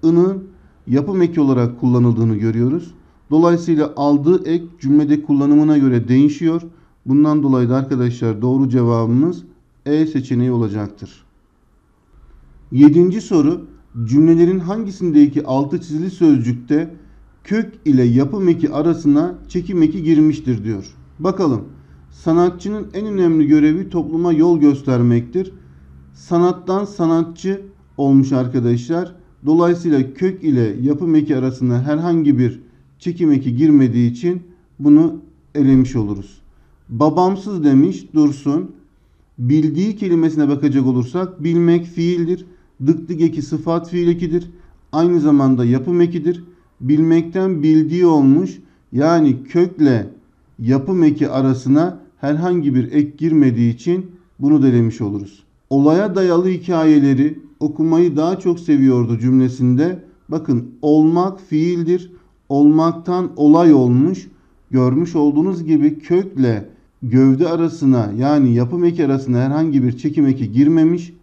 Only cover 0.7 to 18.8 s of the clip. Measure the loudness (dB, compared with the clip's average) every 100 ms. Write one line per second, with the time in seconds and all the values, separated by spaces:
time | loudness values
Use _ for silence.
0.7 | _ -4 -2 -2 0 0 2 0 2 0
1.7 | -2 0 2 2 2 0 0 -2 -2 -2
2.7 | -2 -8 -20 _ _ _ 2 2 2 0
3.7 | -2 -2 -2 0 0 2 0 0 -6 -6
4.7 | -10 0 0 2 -2 0 0 4 4 4
5.7 | 2 2 0 0 2 2 0 -4 -4 -8
6.7 | -20 _ _ -2 2 2 2 0 0 2
7.7 | -2 -2 -2 -2 -2 -4 -2 -2 0 0
8.7 | 0 0 0 0 0 0 -4 -14 _ _
9.7 | _ -4 -2 -2 -4 -4 -4 -2 -2 -4
10.7 | -6 -10 -14 -20 -20 _ _ _ _ _
11.7 | _ _ _ _ _ -20 -20 -20 -20 -8
12.7 | 6 6 6 2 0 -2 0 0 -2 -8
13.7 | -20 _ -10 -2 4 4 6 4 2 -4
14.7 | -8 -8 -6 0 4 4 2 -4 -2 -2
15.7 | -6 -8 -8 -8 0 2 2 0 -6 -2
16.7 | -4 -4 -12 -20 -20 _ _ -6 -6 -6
17.7 | -8 0 2 4 2 0 -2 0 0 -2
18.7 | -2